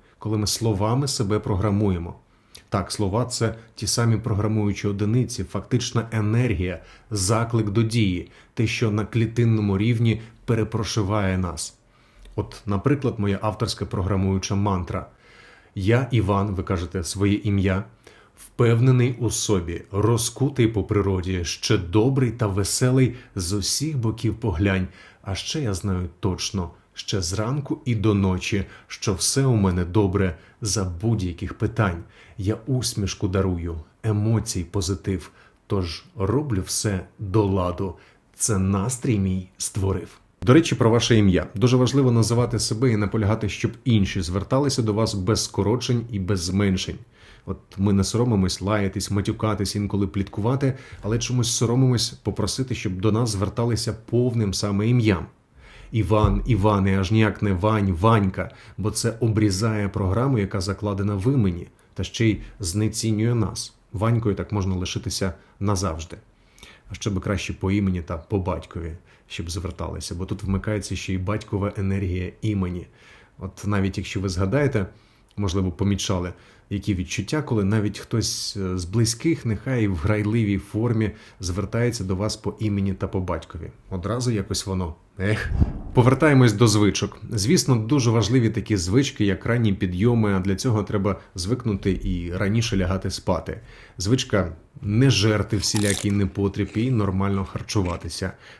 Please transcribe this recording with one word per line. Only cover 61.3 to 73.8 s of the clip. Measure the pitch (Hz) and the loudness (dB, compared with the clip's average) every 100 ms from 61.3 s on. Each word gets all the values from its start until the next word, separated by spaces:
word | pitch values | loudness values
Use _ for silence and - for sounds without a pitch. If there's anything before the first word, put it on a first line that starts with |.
імені, | 139 98 85 90 _ _ | 2 2 0 -8 _ _
та | - | -8
ще | 92 - 113 | -8 0 2
й | 98 - - | 2 -4 -8
знецінює | 92 101 107 107 113 107 117 120 | -4 -2 -2 0 -2 0 2 2
нас. | 92 - - _ _ | 0 -2 -12 _ _
Ванькою | 90 110 117 104 95 | -4 0 2 2 -2
так | 90 | -2
можна | 104 95 92 | -2 0 -2
лишитися | 90 - 98 - 95 - - - | -4 -6 -6 -4 -4 -6 -16 -6
назавжди. | 101 95 95 80 80 - - _ _ - - - - | -2 0 -2 -6 -10 -14 -20 _ _ -20 -20 -20 -18
А | |
ще | 101 110 | -8 -4
би | 95 | -4
краще | - 98 - | -2 -4 -4
по | 98 95 | -4 0
імені | 101 98 90 | 0 0 -2
та | 82 82 | -4 -10
по | - 98 | -4 -4
батькові, | 90 80 - - 82 80 _ _ - | -2 -6 -6 -10 -10 -12 _ _ -18
щоб | - 85 | -10 -8
зверталися, | 85 87 - 82 82 - 87 | -6 -8 -8 -8 -8 -10 -8
бо | 95 | -6
тут | 95 | -6
вмикається | 92 95 107 107 - 92 | -2 -2 0 -4 -4 -8
ще | - | -4
й | 92 | -4
батькова | 92 107 - 101 101 - | -2 -4 -4 -4 -4 -4
енергія | 95 98 95 92 90 - | -2 -2 -2 -4 -6 -6
імені. | 107 101 90 90 85 _ - - - - | -2 -2 -2 -6 -12 _ -20 -20 -20 -14
От | 95 - 101 | -14 -8 -2
навіть | 104 | 0